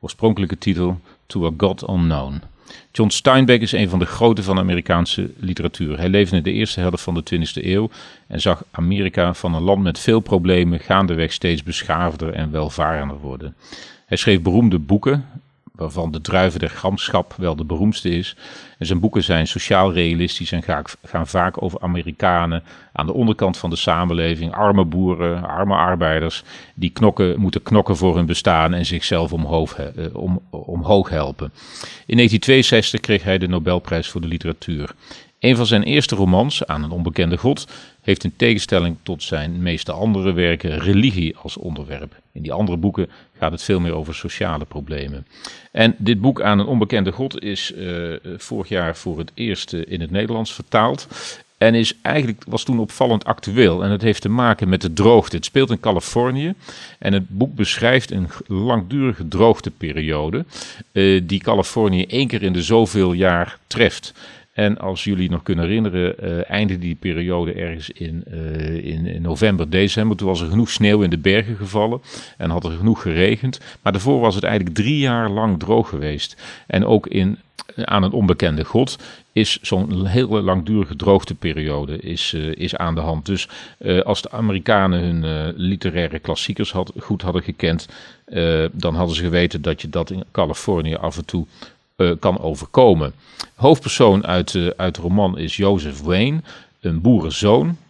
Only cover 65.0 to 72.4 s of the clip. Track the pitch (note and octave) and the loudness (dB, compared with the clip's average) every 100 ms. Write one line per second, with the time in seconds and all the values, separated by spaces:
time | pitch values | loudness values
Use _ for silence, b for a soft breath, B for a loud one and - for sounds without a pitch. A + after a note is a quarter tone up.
65 | - F#2+ F2+ E2+ - F2 E2+ G#2+ G#2+ F2+ | -2 0 0 -2 -2 -2 0 0 0 0
66 | F2+ - F2+ E2+ - G2+ G#2 F#2 F2 E2 | -2 -2 -6 -6 -4 -2 -2 -2 -4 -6
67 | F#2+ E2 F2 F2 E2 - F2 E2 D#2 - | -4 -4 -2 -2 -2 -4 -8 -8 -12 -12
68 | E2 D#2+ - E2+ D#2+ D#2 D#2 E2 - D#2+ | -8 -8 -10 -10 -8 -6 -6 -6 -6 -6
69 | E2+ E2+ E2 D#2 A2 F#2+ D#2 F2+ G2+ A2 | -6 -4 -4 0 0 0 0 0 0 2
70 | A2 G2+ G2 F2+ E2+ G2 A#2 - G#2 G#2 | 0 0 -2 -2 0 0 0 2 4 4
71 | F#2+ E2 D2 G2+ G#2 G#2+ G2+ G#2 G#2+ B2 | 2 2 2 2 0 -6 -4 0 0 -2
72 | B B B B | B B B B